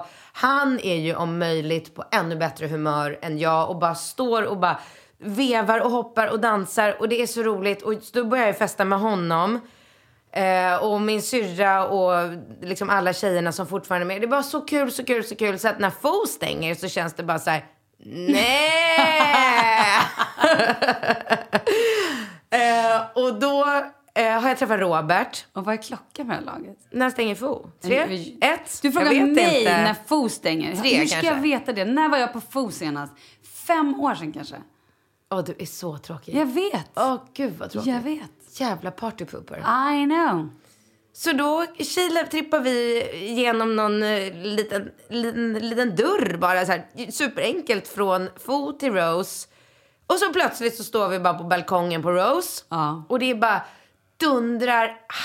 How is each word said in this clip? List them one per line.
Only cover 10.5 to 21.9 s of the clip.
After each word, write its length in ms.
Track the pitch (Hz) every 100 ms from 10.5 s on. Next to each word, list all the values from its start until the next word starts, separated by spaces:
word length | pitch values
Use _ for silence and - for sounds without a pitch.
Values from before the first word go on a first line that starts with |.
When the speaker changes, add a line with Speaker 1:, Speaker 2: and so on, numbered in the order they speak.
| 185 180 180
Speaker 1:
och 160 | 214 208
min 220 | 214 214
syrra 640 | 208 254 190 175 196 190 185
och 420 | 190 180 175 175 170 - 107
liksom 280 | 180 185 196
alla 220 | 196 180
tjejerna 400 | 175 202 175 170
som 140 | 175 170
fortfarande 380 | 190 - 180
är 20 | 175
med. 140 | 196
Det 40 |
är 40 | 233
bara 140 | 277
så 180 | 277 302
kul, 320 | 302 294 254
så 120 | -
kul, 200 | 254 240
så 100 | 220 208
kul. 220 | 214 190
Så 100 | 220
att 100 | -
när 120 | 190
Fo 360 | - 285 403 440
stänger 460 | - 156 147 165
så 140 | 165 185
känns 260 | 185 165
det 80 | -
bara 160 | 170 160
så 120 | 170
här, 140 | 156 - _ _ _
"Nej!" 1800 | 104 151 180 196 233 277 311 320 330 320 320 311 294 269 262 240 226 220 208 208 - - -
<laughs> 1200 | - 311 233 208 233 269 - - 226 - 220 - 214 453 440 466